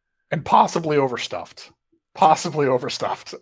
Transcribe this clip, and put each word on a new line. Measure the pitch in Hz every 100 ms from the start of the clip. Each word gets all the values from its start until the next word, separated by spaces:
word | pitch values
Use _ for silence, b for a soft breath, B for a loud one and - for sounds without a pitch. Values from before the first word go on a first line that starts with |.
| _ _ _
and | 160
possibly | 139 - 208 175 160 147
overstuffed. | 135 117 - 95 80 - - _ _ _ _
Possibly | - 180 151 180 151 139
overstuffed. | 127 127 - 101 - - -